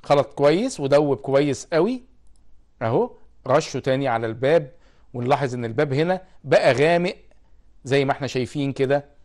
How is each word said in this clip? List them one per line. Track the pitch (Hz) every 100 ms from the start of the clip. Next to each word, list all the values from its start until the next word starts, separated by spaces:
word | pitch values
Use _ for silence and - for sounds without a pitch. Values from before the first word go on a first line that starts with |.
خلط | - 143 131
كويس | - 143 165 254 -
ودوب | 139 143 147 135
كويس | - 135 147 127 -
قوي | 160 196 254 - _ - - - - _ _
اهو، | 113 139 240 - - - -
رشه | 139 - 131
تاني | 135 131 139
على | 113 113
الباب، | 113 135 165 143 - _ _ -
ونلاحظ | 123 123 139 135
ان | 123
الباب | 117 113 151
هنا | 131 170 185 - -
بقى | 135 170 156
غامق | 123 151 170 175 - - - _ - - -
زي | 131 139
ما | 135
احنا | - 127
شايفين | - 120 151 139
كده | 131 135 143 143 _